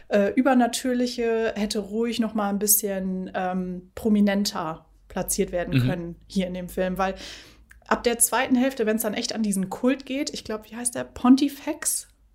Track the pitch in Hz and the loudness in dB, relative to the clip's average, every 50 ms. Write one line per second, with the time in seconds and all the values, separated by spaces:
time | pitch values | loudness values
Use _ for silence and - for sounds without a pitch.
0 | - - - 202 202 196 - - 254 294 262 247 240 233 240 - - 254 247 247 | -4 0 2 2 2 4 4 4 4 6 6 6 4 4 2 -2 -2 0 0 0
1 | 247 247 247 240 233 226 226 226 226 226 - 208 208 208 - 220 196 196 208 226 | 0 -2 -2 -2 0 0 0 0 0 0 0 -2 -2 -2 -2 -4 -4 -2 -2 -2
2 | 233 240 220 240 226 208 214 214 202 202 202 196 208 208 - - - 196 196 190 | 0 0 0 0 -2 0 0 0 0 0 0 0 2 2 2 2 2 -2 -4 -4
3 | 190 190 185 185 185 190 190 196 185 180 185 185 180 180 180 180 - - _ - | -4 -4 -4 -4 -6 -6 -4 -4 -2 -2 -2 -2 -4 -4 -6 -10 -12 -14 _ -2
4 | - 226 214 208 202 208 196 202 208 202 - 190 175 156 165 - - _ _ _ | 0 4 4 6 6 4 4 2 0 0 -2 -4 -4 -4 -6 -8 -12 _ _ _
5 | _ - - 196 175 - - - 190 - - 175 170 170 165 131 123 170 185 175 | _ -10 -8 -6 -4 -2 -2 -2 -2 -2 -2 -4 -2 0 2 2 2 2 0 -2
6 | 170 170 170 - - - - 196 185 180 180 185 180 175 - 185 185 185 185 185 | -6 -8 -12 -14 -14 -6 -2 -2 -2 -2 -4 -8 -10 -6 -4 -2 -2 -2 0 -2
7 | 190 190 190 - - - - - - - - - - - - - - - - - | -2 -2 -4 -6 -10 -16 -16 -18 -20 -20 -20 -20 -20 -20 -20 -10 -4 -2 0 0
8 | - 240 233 233 - - 220 226 262 - 262 247 254 269 262 - 226 214 220 220 | 2 0 0 2 0 0 2 0 2 2 2 4 2 2 0 0 0 0 0 0
9 | - 214 208 196 - - - 214 220 208 196 190 185 190 - - - 247 277 262 | -2 -2 -4 -4 -4 -4 -2 -2 0 0 0 0 0 -2 -4 0 0 2 2 0
10 | - - 254 277 294 285 - - - - 214 214 - - 220 233 240 240 - 262 | -2 -6 -4 -4 -4 -6 -8 -10 -8 -8 -10 -10 -10 -12 -10 -8 -6 -6 -6 -6
11 | 247 - - - - 247 262 262 294 285 - - - 294 320 - - - - - | -8 -8 -4 2 6 8 8 8 6 2 -2 -4 -8 -8 -8 -6 -4 -6 -4 -6
12 | - - _ _ _ _ | -8 -12 _ _ _ _